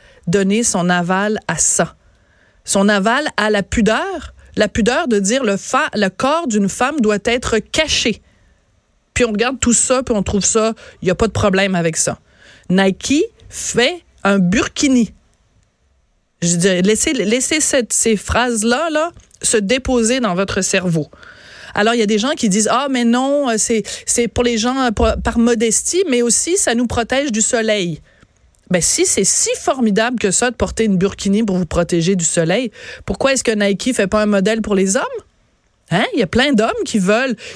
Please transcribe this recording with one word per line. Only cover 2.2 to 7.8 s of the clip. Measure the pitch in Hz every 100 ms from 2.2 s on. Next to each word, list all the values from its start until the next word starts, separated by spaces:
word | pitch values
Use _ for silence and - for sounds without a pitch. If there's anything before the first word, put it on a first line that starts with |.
| _ _ _ _
Son | - 196 202
aval | 208 202 254 302 -
à | 214
la | 208
pudeur, | - - 214 233 370 359 - - -
la | - 208
pudeur | - 220 277 330
de | 208
dire | 196 262
le | 233 196
fa-, | - 262 302
le | 208 190
corps | - 262 320 320
d'une | 214 196
femme | - 254 311
doit | 214 208
être | 233 247 - 220
caché. | - -